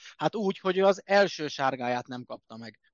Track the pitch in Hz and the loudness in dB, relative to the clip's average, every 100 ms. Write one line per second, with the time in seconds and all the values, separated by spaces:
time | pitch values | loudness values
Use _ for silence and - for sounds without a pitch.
0 | - - 156 226 196 185 190 185 190 196 | -20 -4 -2 0 -4 -2 -2 4 4 4
1 | - 202 190 - 147 - 135 127 123 123 | 2 4 4 0 -8 -2 -2 -2 -4 -4
2 | 120 123 120 113 - 113 113 - _ | -6 -14 -12 -16 -16 -16 -16 -20 _